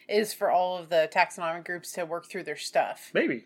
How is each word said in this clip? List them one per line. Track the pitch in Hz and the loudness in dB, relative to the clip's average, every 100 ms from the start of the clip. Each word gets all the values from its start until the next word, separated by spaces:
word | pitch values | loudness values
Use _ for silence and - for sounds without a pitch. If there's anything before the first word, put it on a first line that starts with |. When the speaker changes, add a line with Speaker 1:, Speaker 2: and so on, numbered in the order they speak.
| - | -2
Speaker 1:
is | 208 220 - | 0 0 0
for | 202 | 2
all | 175 185 180 | 4 2 -2
of | 165 | 0
the | 165 156 | 2 4
taxonomic | 190 170 - 165 170 165 | 4 2 0 -4 -4 -6
groups | 175 - | -8 -8
to | - 170 | -8 -6
work | 170 - | -6 -8
through | - | -10
their | 151 147 | -8 -8
stuff? | - 180 135 - - | -2 0 0 -2 -4
Speaker 2:
Maybe. | 190 311 127 | 0 0 -2